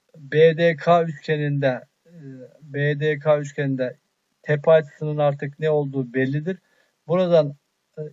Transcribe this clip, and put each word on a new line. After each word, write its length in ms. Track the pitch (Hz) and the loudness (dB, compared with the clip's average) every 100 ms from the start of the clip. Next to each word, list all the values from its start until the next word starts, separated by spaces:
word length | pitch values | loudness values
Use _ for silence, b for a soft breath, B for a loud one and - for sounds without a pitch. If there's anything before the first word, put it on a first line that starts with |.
| _ 160 | _ -20
B 400 | 139 147 165 156 | -2 4 4 6
D 180 | 170 156 | 0 0
K 280 | - 170 | 2 2
üçgeninde, 800 | 165 143 - 151 147 143 135 123 - _ 165 | 2 -6 -4 -4 -2 0 -2 -2 -10 _ _
e, 60 | 170 139 131 123 _ | -20 -20 -20 -20 _
B 380 | 151 139 147 147 | -12 -4 -2 -2
D 180 | 151 147 | -2 -2
K 200 | 156 147 | 0 0
üçgeninde 580 | 143 - 139 135 123 - _ _ _ _ | -2 -6 -4 -2 -4 -8 _ _ _ _
tepe 280 | - 147 151 | -4 -2 4
açısının 480 | 160 143 - 151 151 | 4 4 -8 -6 0
artık 400 | 147 143 147 143 | -2 -2 -8 -6
ne 120 | 156 | -2
olduğu 440 | 151 139 135 120 | 0 -2 -6 -4
bellidir. 440 | 127 131 147 156 185 _ _ _ _ - | -2 -2 -2 -6 -10 _ _ _ _ -4
Buradan, 500 | 175 180 170 147 143 _ _ _ - | 0 4 2 2 -6 _ _ _ -16
e, 40 | 156 | -16